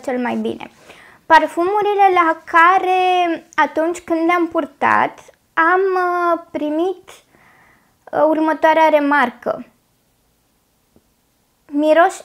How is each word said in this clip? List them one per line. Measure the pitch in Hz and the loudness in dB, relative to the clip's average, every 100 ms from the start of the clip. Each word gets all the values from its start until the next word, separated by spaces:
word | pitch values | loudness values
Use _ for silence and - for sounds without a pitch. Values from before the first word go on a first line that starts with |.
cel | 262 254 | -4 -6
mai | 240 | -4
bine. | 226 220 - - - - - - - - | -6 -6 -10 -14 -20 -20 -20 -20 -20 2
Parfumurile | 320 302 - 349 415 403 403 392 | 2 2 -2 -2 0 -2 2 2
la | 359 330 320 | 4 0 -2
care, | - 339 339 381 370 370 370 359 349 330 - | 0 4 4 4 2 0 2 0 0 -4 -6
atunci | - 294 302 320 339 | -2 -2 0 -4 -6
când | - 330 330 | -4 -2 0
le-am | 359 339 | 0 -2
purtat, | 339 311 - - 104 262 - - _ _ | -4 -6 -4 0 0 0 -6 -20 _ _
am, | - 330 370 392 | -2 0 2 0
uh, | 370 359 349 349 330 339 | -2 -2 -2 -2 -2 -6
primit, | 311 294 311 359 359 - | -8 -4 -2 -4 -6 -14
uh, | - _ _ _ _ _ _ _ _ - - 302 | -20 _ _ _ _ _ _ _ _ -8 -4 -2
următoarea | 311 311 311 320 311 320 | 0 -2 0 0 2 2
remarcă. | 302 285 285 240 233 - - - _ _ _ _ _ _ _ _ _ _ _ _ _ _ _ _ _ _ _ _ | 2 2 0 0 -4 -8 -8 -12 _ _ _ _ _ _ _ _ _ _ _ _ _ _ _ _ _ _ _ _
„Miroși | 285 311 311 370 370 | -2 2 4 2 0